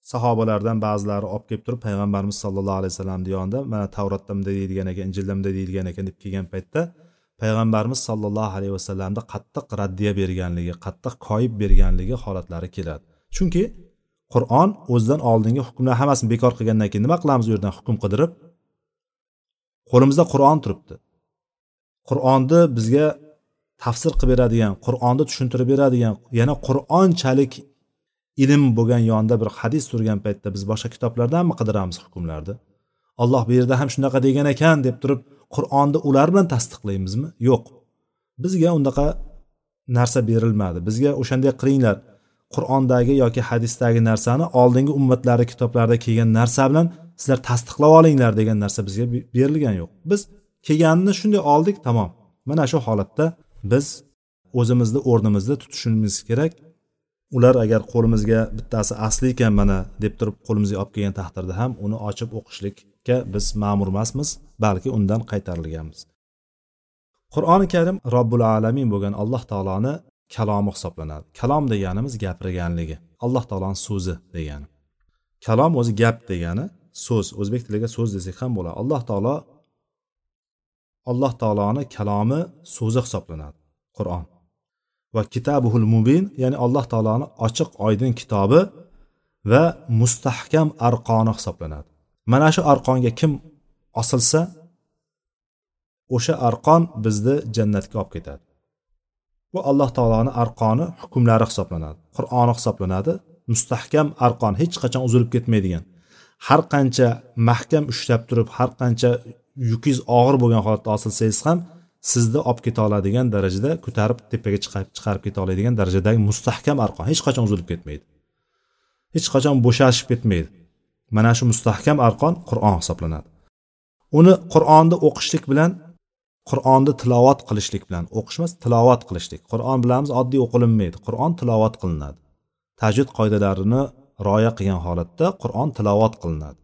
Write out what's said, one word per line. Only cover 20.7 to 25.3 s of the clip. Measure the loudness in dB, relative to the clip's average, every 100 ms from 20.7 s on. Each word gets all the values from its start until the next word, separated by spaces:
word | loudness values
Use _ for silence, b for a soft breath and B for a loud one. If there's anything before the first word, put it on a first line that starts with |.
| -10 _ -20 _ _ _ _ _ _ _ _ _ _ -4
Qur'onni | 0 2 2 4 4 4
bizga | 2 2 4 2 -2 -16 _ _ _ _ _
tafsir | -6 -2 -2
qilib | 2 2
beradigan, | 4 4 2 0 -2
Qur'onni | -6 -2 0 0
tushuntirib | -2